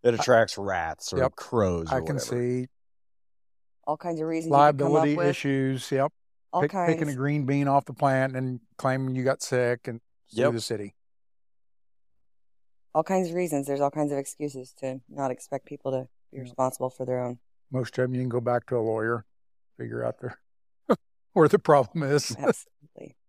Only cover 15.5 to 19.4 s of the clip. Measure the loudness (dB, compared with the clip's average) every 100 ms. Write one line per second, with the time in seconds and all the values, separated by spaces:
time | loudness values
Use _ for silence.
15.5 | -10 -10 -10 -4 -4 -6 _ _ -16 -12
16.5 | -4 -4 -2 -8 -6 -4 -4 -4 -8 _
17.5 | _ _ -6 -4 -2 -2 -2 -2 -2 0
18.5 | -2 -2 -2 0 -2 -2 -4 -6 _